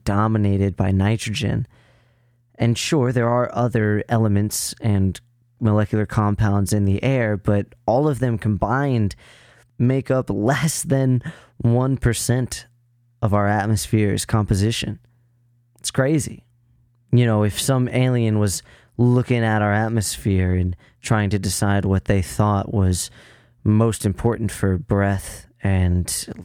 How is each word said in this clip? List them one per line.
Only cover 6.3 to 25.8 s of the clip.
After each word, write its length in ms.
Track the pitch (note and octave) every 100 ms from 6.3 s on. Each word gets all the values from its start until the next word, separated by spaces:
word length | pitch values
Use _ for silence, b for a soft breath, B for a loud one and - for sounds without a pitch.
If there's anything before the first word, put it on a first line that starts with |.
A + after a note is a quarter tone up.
| G2+ G#2+ G2+ G2
in 140 | G#2+ G2
the 180 | G2
air, 320 | B2+ C3+ A2+ G#2
but 400 | - G2+ G2+ - -
all 220 | A#2 D3+
of 120 | B2
them 180 | B2 A2+
combined 760 | G#2+ G2+ G#2 B2+ C#3+ A#2+ G#2 - B B B B B -
make 320 | A#2+ C3+ B2+
up 200 | C3 -
less 520 | G2+ G#2+ C#3 D#3 -
than 400 | - C3+ C3 B2+ D#3 B B B
one 400 | A#2 A#2+ C3 C3+
percent 680 | B2 A2 - B2 B2 - - _ _ _ _ -
of 120 | G#2+
our 160 | G#2 G2+
atmosphere's 720 | G#2 G#2 G#2+ - A2 G#2 G2+
composition. 760 | - A2+ G2+ G2 G#2 A#2 - G2+ _ _ _ _ _ _ _ _
It's 140 | -
crazy. 540 | - C3+ D#3 - - - _ _ _ _ _ -
You 140 | A#2+ A#2+
know, 180 | G#2+
if 160 | G#2 -
some 300 | - C3 B2+
alien 500 | B2+ B2+ B2 A2+ G#2+
was 240 | G#2 F2+ - B B -
looking 440 | B2 B2 A#2+ B2
at 180 | A2+ G#2+
our 120 | G#2
atmosphere 840 | G#2 A2 A2+ G2 - - F#2+ F#2 F2+
and 200 | F2+ F2 b b
trying 280 | - A2 G#2
to 80 | G2+
decide 480 | F#2+ - G#2 G2+ G2
what 200 | F#2+ -
they 140 | G2
thought 540 | F2+ - G#2 G2+ -
was 380 | G2+ F#2+ F2+ - B B B B B
most 440 | - G#2+ A2+ G#2 G#2+
important 440 | F2+ A#2 A#2 G#2
for 240 | - G2 F#2
breath 640 | - G2+ G2+ G2 - - - _
and 640 | G2 F#2+